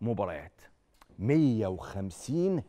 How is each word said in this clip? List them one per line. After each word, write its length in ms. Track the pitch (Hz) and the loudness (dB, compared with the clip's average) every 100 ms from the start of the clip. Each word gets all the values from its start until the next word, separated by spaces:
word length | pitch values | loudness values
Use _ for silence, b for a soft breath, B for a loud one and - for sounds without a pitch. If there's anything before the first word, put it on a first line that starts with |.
مباريات. 520 | 113 101 95 78 80 - - _ _ _ - - | -2 0 -2 -4 -10 -20 -20 _ _ _ -20 -4
مية 480 | 104 156 147 110 98 | 2 4 6 4 0
وخمسين 960 | 92 - 98 95 - - 160 190 175 | -2 -8 -8 -8 -8 -4 -2 0 -2